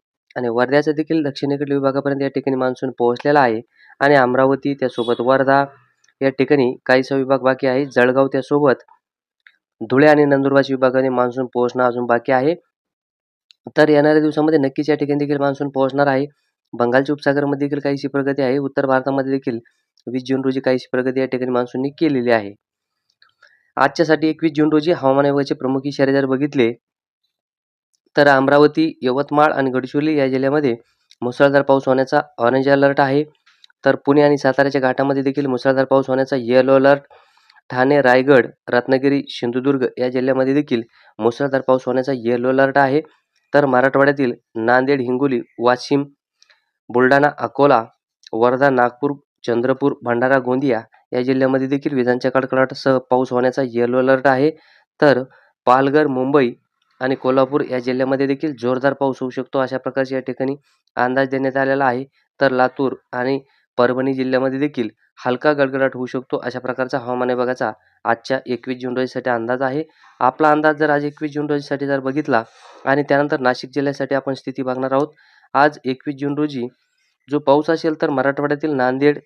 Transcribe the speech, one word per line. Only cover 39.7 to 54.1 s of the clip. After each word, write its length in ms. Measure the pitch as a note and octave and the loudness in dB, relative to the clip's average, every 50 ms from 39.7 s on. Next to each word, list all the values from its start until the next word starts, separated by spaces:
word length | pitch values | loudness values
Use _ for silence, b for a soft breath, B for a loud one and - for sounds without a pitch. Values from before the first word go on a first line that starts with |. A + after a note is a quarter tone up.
| C#3 C3 B2+ - - | 0 0 -2 -4 -2
या 100 | - B2 B2+ | -4 -4 -4
जिल्ह्यामध्ये 440 | B2 C3 B2+ C3+ C3 C3 C3 C3 C#3 | -2 -2 -2 0 0 0 0 0 0
देखील 280 | D3 D3 D3 C3 A2+ A2+ b b b b b b - | -2 -2 -2 -2 -4 -4 b b b b b b -2
मुसळधार 420 | G#2+ A#2 A#2+ - C#3+ C#3 C3+ C3 | -2 -2 0 0 -2 -2 -2 -2
पाऊस 220 | - - C3 C3 - | 0 0 0 0 0
होण्याचा 260 | B2+ B2 C3 B2+ C#3+ C#3 | -2 -2 -2 -2 -2 -4
येलो 360 | B2+ A2 A#2 B2 A#2+ B2 C3 | -4 -2 -2 -2 0 0 0
अलर्ट 280 | C3 C3+ C#3 C3+ C3 | 2 2 2 2 2
आहे. 240 | C#3+ C#3 C3 C3+ D3+ D#3 b b b b _ _ _ _ _ - | 2 2 2 2 -2 -2 b b b b _ _ _ _ _ 0
तर 120 | C#3+ D3 | 2 2
मराठवाड्यातील 680 | C3+ B2+ B2 B2+ C3+ C3 C#3 C#3 C#3+ C#3+ C#3 C#3 A#2+ A#2 - _ _ - | 4 4 2 2 4 4 2 2 2 2 0 0 -2 -4 -6 _ _ -8
नांदेड, 440 | A#2 A2 A#2 B2 B2+ C3 C3+ C#3+ C3+ | -4 0 2 2 2 2 2 0 0
हिंगोली, 380 | A#2+ A#2+ B2+ B2+ C#3 C#3 C3 A#2 - - _ - | -2 -2 -2 -2 0 -2 -2 -4 -6 -8 _ -2
वाशिम, 440 | A#2 B2 B2 B2 - - C#3+ C#3 C#3+ C#3+ _ _ _ _ _ _ _ _ _ _ _ _ _ _ _ - | 0 0 0 0 -2 -2 -2 -2 -2 -4 _ _ _ _ _ _ _ _ _ _ _ _ _ _ _ -4
बुलढाणा, 400 | A2 A#2+ B2+ B2+ C#3 C#3 C#3+ D3 C#3+ | 0 2 4 4 4 4 4 2 0
अकोला, 460 | - B2+ A2+ - - C#3 C#3+ C3 A2+ A2+ A#2 _ _ _ _ _ _ _ _ - | -4 -8 -6 -2 2 2 4 4 2 0 -4 _ _ _ _ _ _ _ _ -2
वर्धा, 360 | A2 A#2 B2 B2+ B2+ C#3 C#3+ | 0 0 0 2 2 2 2
नागपूर, 420 | C3 B2+ B2 A#2+ A#2+ - C#3+ C#3+ C#3+ C#3 _ _ _ _ - | 2 2 2 0 0 -2 -4 -4 -4 -6 _ _ _ _ -6
चंद्रपूर, 500 | B2 A#2 A#2 A#2 B2+ C3 B2+ C#3 C#3+ - - A#2+ | -4 -2 0 0 -2 -2 0 -2 -2 -2 -4 -4
भंडारा, 360 | B2 A#2+ A#2+ B2 C3 C#3 C3+ | -4 -2 0 0 0 0 0
गोंदिया 420 | B2 B2 B2+ C3 C#3+ C#3 A#2 A2 A2+ b b b b _ - | 0 -2 -2 -2 0 -2 -2 -2 -6 b b b b _ -6
या 80 | B2+ | -4
जिल्ह्यामध्ये 460 | B2+ B2+ C3+ C3 C3+ C3 C3 C3+ C3 | -2 -2 0 0 0 0 0 0 -2
देखील 260 | C3 C#3+ C#3 C#3 D#3+ D3 | -2 -4 -4 -4 -4 -2
विजांच्या 380 | C3 A#2+ B2 B2 B2 - C3 | -2 0 0 0 0 -2 -2
कडकडाटासह 680 | - C3+ C3 C3 - C3 C3 C3 C#3 - - C#3 C3 B2+ B2+ - | -2 -2 -2 0 0 0 0 -2 -2 -4 -2 0 0 0 0 0
पाऊस 200 | B2+ B2+ C3 B2+ | -2 -2 0 -2
होण्याचा 300 | B2+ B2 B2 B2+ B2 D3 C3+ | -2 -2 -2 -2 -2 -2 -4
येलो 340 | B2 A2+ A#2+ A#2+ A#2+ B2 B2+ | -4 -2 -2 -2 0 0 0
अलर्ट 280 | B2+ C3 | 2 2